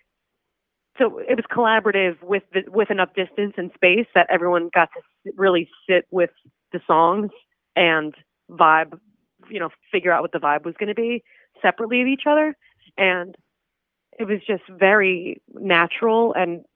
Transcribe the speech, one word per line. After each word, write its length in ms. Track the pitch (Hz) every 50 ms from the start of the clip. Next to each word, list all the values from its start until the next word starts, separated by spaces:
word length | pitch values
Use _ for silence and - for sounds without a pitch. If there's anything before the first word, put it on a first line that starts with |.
| _ _ _ _ _ _ _ _ _ _ _ _ _ _ _ _ _ _ _ -
so 200 | 262 214 - -
it 160 | - - 247
was 80 | 226 - -
collaborative 720 | - 240 240 220 220 220 214 214 196 196 190 185 170 151 -
with 220 | 180 202 196 185 _ -
the, 100 | 190 185 185
with 220 | 180 214 208 -
enough 240 | 214 196 185 - -
distance 400 | 196 185 - - - 202 202 -
and 140 | - 175 185 -
space 320 | - - 180 180 220 233 - -
that 120 | 185 170 -
everyone 400 | - 175 170 180 175 175 170 170 -
got 180 | 180 165 - -
to 60 | - - _ _ _ - 196
s-, 60 | -
really 320 | - 190 196 180 170 165 - _ - _ -
sit 180 | 185 180 - _
with 200 | 180 185 175 160 _ _ _ _ _ _ _ _ -
the 80 | 175 -
songs 440 | - 170 156 165 170 180 208 208 196 - - _ _ _ _ _ _ -
and 380 | 214 185 165 160 160 151 151 151 _ _ _ _ _ _ -
vibe, 480 | 175 165 175 156 156 156 160 156 156 165 _ _ _ _ _ _ _ _ _ -
you 80 | - 196
know, 120 | 170 156 - _ _ _
figure 220 | - 196 165 180 170
out 100 | 135 151
what 100 | 165 -
the 60 | 165
vibe 260 | 143 147 147 151 151
was 100 | 170 165 -
gonna 160 | - 196 123
be 280 | - 233 233 240 233 - _ _ _ _ _ _ _
separately 400 | - 190 180 - 233 220 247 247
of 60 | 254
each 160 | 254 269 262 -
other. 300 | 294 294 302 311 311 294 _ _ _ _ _ _ _ _
And 400 | - 196 185 180 180 175 185 - _ _ _ _ _ _ _ _ _ _ _ _ _ _ _ _ -
it 60 | 226
was 140 | 196 208 196 -
just 160 | - 208 180 - -
very 720 | 190 175 190 190 202 214 196 190 185 175 175 - - - _ _ -
natural 800 | - - 196 175 170 170 170 - - 233 226 220 226 233 226 -
and, 300 | - 185 170 170 170 - _ _